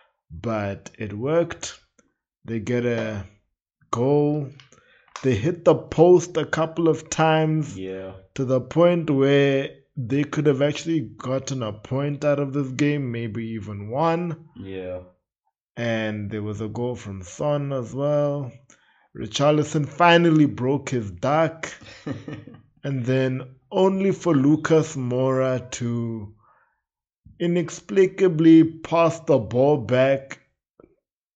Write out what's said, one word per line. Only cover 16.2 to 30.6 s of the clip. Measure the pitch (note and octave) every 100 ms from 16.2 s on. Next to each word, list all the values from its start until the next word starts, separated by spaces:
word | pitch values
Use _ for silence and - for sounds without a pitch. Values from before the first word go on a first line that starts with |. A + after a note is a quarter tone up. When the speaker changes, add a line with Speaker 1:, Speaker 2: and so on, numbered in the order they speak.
| G2+
Speaker 1:
there | G#2+
was | G#2 G#2
a | A2
goal | A2 A#2+
from | A#2 G2+ F#2+
Son | F2+ - D3 D3 C#3+
as | C#3 A2+
well. | B2 C#3+ D3 D3 C#3+ C3 - _ _ _ _ _ -
Richarlison | A2 - C#3+ D3+ D3 D#3+ C#3
finally | - F3 E3+ E3+ D#3 C#3+
broke | G#2 B2+ C#3+ C3+
his | C3 G2+
duck. | F2 C3 D3 E3 D#3+ - - - -
Speaker 2:
<laughs> | - - - D3 - - _ _
Speaker 1:
And | C#3+ C3+
then | A#2+ C3 C3 C3 - - _
only | G3 F#3+ F#3+ G3
for | F3+ E3+ D3
Lucas | C3+ D3+ D3+ D#3+ D#3
Moura | C#3 B2 B2 C3 C3 C3 B2+ B2+
to | - A#2+ A#2+ A#2 A2+ G#2 - _ _ _ _ _ _ _ _ - -
inexplicably | F3 F3 E3 - - G3+ F#3 - F#3 D#3 D#3+ E3
pass | - - - E3 E3 D#3+
the | - C#3
ball | G2 A#2+ C3+ D3
back | G#2 B2+ C3 C3+ C3+ - _ _